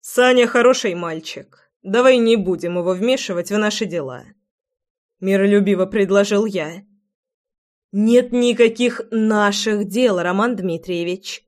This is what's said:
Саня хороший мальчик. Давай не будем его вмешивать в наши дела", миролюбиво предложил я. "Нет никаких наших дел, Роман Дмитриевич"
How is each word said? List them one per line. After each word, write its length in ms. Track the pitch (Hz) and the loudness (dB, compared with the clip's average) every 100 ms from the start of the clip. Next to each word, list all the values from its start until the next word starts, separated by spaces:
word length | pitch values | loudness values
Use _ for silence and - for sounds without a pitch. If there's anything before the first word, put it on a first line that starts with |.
Саня 440 | - - 247 254 233 | -6 0 2 4 2
хороший 480 | 240 240 240 214 | 4 2 2 -2
мальчик. 760 | 175 170 160 160 - - _ _ _ | -6 -8 -10 -12 -16 -18 _ _ _
Давай 360 | 190 214 254 254 | -4 2 4 4
не 180 | 226 226 | 4 2
будем 400 | 185 170 170 175 | 0 -4 -4 -4
его 160 | 175 | -2
вмешивать 580 | 185 226 262 - 180 170 | -2 -2 -2 -4 -8 -4
в 60 | 208 | -2
наши 300 | 214 208 208 | -2 -2 -6
дела", 380 | 165 139 127 - _ _ _ _ _ _ _ _ _ | -6 -8 -12 -20 _ _ _ _ _ _ _ _ _
миролюбиво 680 | 190 196 196 202 196 190 185 | -2 2 4 4 2 0 0
предложил 580 | 220 196 196 202 208 | 0 0 2 2 0
я. 400 | 220 185 151 - _ _ _ _ _ _ _ _ _ _ _ | -2 -4 -8 -12 _ _ _ _ _ _ _ _ _ _ _
"Нет 380 | 196 220 240 247 | -2 4 4 4
никаких 680 | 247 240 233 226 226 247 233 - | 0 0 4 2 4 -2 -2 -6
наших 800 | 226 220 214 202 202 226 208 208 | -2 0 2 2 0 -2 -2 -2
дел, 320 | 196 254 185 | 0 2 2
Роман 340 | 175 190 233 | -2 -2 -2
Дмитриевич" 880 | 220 185 165 170 175 170 185 - - | -2 -6 -6 -6 -6 -6 -8 -10 -16